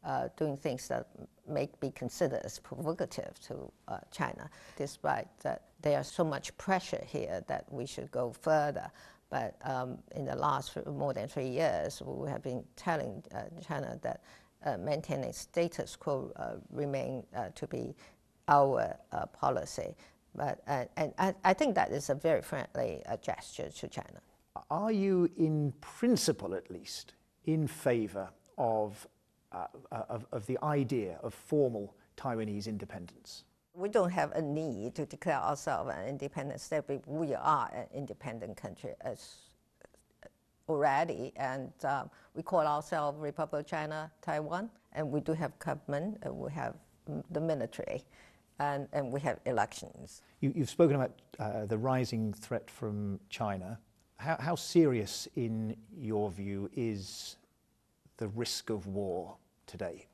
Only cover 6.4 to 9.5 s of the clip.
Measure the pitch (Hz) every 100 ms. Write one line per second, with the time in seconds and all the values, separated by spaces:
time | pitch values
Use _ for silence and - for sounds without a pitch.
6.4 | - - - 190 - - - - 80 87
7.4 | - - - 139 127 - 139 123 123 113
8.4 | - 156 147 139 - - - - _ 131
9.4 | 113